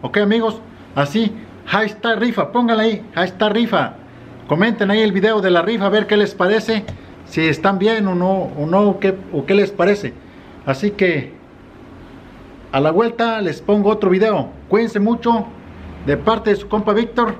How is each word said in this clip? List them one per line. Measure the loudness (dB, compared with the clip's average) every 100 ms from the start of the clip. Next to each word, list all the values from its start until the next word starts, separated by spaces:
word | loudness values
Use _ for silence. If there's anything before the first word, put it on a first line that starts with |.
Ok, | -2 0
amigos, | 2 2 0 -4 -14 -20 -10 -2
así, | 0 0 0 -2 -16 -18 -4
hashtag | -2 -2 -4 -2 0
rifa, | 0 -2 -2
pónganla | 0 2 2
ahí, | 2 -2 -6
hashtag | -4 -4 0 0
rifa. | 2 0 0 -2 -6 -20 -20 -20 -20 -4
Comenten | 0 0 2 0
ahí | 2
el | 2
video | 2 2 2
de | 2
la | 2
rifa, | 2 0 2
a |
ver | 0 2
qué | 2
les | 2
parece, | 0 0 0 0 -4 -4 -14 -16 -20 -8
si | -2 0
están | 2 0 2
bien | 0 2 0
o | 0
no, | 0 0 -2 -6
o | 0
no, | 2 2
o | 2
qué, | 0 -2 -4
o | -6 0
qué |
les | 2 2
parece. | 2 0 2 -2 -12 -20 -20 -20 -12 -4
Así | -2 -2
que | 0 0 0 -4 -14 -20 -20 -20 -20 -20 -20 -20 -20 -20 -20 -20 -20 -4
a | 0
la | 2
vuelta | 2 2 0 -2 0
les | -4 -6
pongo | 0 2 4
otro | 2 2
video. | 4 4 2 -2 -10 0
Cuídense | 0 2 0
mucho, | 0 0 2 0 0 -12 -20 -18 -16 -10 -2
de | 0
parte | 2 0 2
de | 0
su | 0
compa | -2 2
Víctor. | 0 0 0 -2 -2